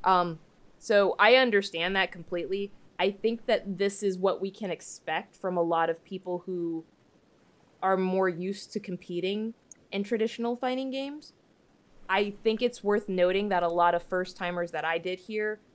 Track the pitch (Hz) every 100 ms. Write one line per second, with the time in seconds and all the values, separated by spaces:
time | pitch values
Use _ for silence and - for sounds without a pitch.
0 | - 185 175 160 - _ - _ - 208
1 | 196 - 208 254 254 208 196 165 175 196
2 | 185 180 165 180 151 196 202 - - -
3 | 190 202 220 233 - 208 196 185 196 202
4 | 202 185 190 - 196 196 202 160 - -
5 | - 160 214 - 190 180 170 165 165 165
6 | _ 185 185 175 185 180 170 165 160 _
7 | _ _ _ _ _ _ _ _ 190 190
8 | 185 185 190 170 185 196 - 208 202 180
9 | - 175 180 208 220 233 _ - _ 196
10 | 202 226 220 - 233 240 254 254 262 269
11 | 277 302 - _ _ _ _ _ _ -
12 | - 190 208 202 226 220 247 240 202 208
13 | 208 185 180 190 208 180 175 170 170 170
14 | 175 180 185 - 180 175 170 160 156 170
15 | 180 185 - 214 214 214 _